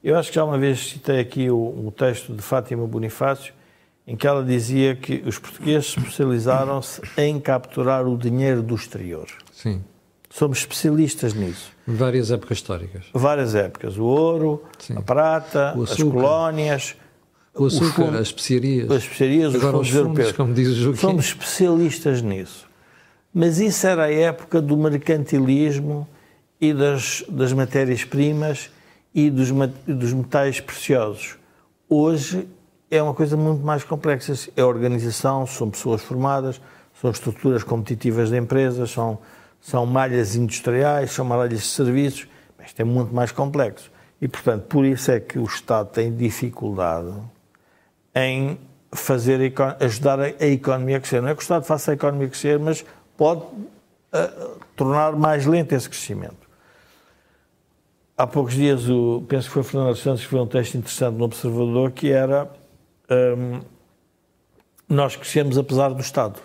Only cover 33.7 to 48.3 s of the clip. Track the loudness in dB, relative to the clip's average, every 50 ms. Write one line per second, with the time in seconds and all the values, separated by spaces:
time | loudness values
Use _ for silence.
33.7 | -2 -2 -2 -4 -8 -2 0 0 -2 0 -2 -6 -6 -6 -6 -8 0 2 2 2
34.7 | 4 2 0 0 0 0 -2 -2 -4 0 0 0 0 0 -2 -4 -4 -4 -4 -4
35.7 | -4 -4 -2 -2 -2 -2 -2 -6 -4 -2 0 0 0 0 -2 -4 -6 -8 -14 -20
36.7 | -20 -20 _ _ _ -4 -2 -2 -2 -2 -4 -6 -6 0 0 2 2 2 0 -2
37.7 | -4 -4 -2 -4 -6 -2 -2 0 0 2 2 2 2 0 0 0 2 2 2 2
38.7 | 0 -2 -4 -4 -2 -4 -2 -2 -4 -6 -10 -18 -20 -20 -20 _ _ _ _ -4
39.7 | -2 0 0 2 2 2 2 2 2 2 0 2 0 0 0 0 -2 -4 -2 0
40.7 | 2 2 2 2 2 0 -2 -2 -4 -4 -2 0 0 0 0 0 -2 -4 -4 -6
41.7 | -2 0 2 2 4 2 2 0 -2 -6 -16 -18 -20 -20 _ _ _ _ -20 -20
42.7 | -6 -4 -2 0 2 0 0 0 0 0 0 0 0 -4 -4 -2 0 0 -2 -2
43.7 | -2 -10 -20 -20 _ _ -20 _ _ _ -6 -6 -6 -2 0 0 0 0 -4 0
44.7 | 2 4 4 4 2 2 2 2 2 2 0 -4 -6 -4 -4 -4 -6 -10 -4 0
45.7 | 0 0 0 -2 -2 -2 -2 -2 -2 -2 -2 -2 -2 -2 -6 -6 -6 -6 -6 -6
46.7 | -4 -2 -2 -2 -2 -4 -6 -8 -10 -12 -14 -16 _ _ _ _ _ _ _ _
47.7 | _ _ _ _ _ _ _ _ _ -2 0 0